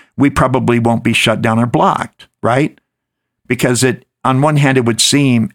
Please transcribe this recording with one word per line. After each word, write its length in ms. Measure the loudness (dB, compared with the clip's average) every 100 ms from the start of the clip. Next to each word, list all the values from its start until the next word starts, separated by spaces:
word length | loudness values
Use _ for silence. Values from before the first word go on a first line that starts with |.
| -12 -2
we 140 | 0
probably 480 | 0 0 0 0 0
won't 260 | 0 0
be 80 | 0
shut 300 | 0 0 0
down 160 | 0 0
or 80 | 0
blocked, 600 | 0 0 -2 -6 -14 -20 _
right? 380 | -2 0 -2 -6 _ _ _ _ _ _ -6
Because 380 | -2 0 0
it, 200 | 0 -2 _ _
on 180 | -2 0
one 140 | 0 2
hand, 200 | 2 2
it 80 |
would 160 | 0 0
seem 500 | 0 2 2 2 0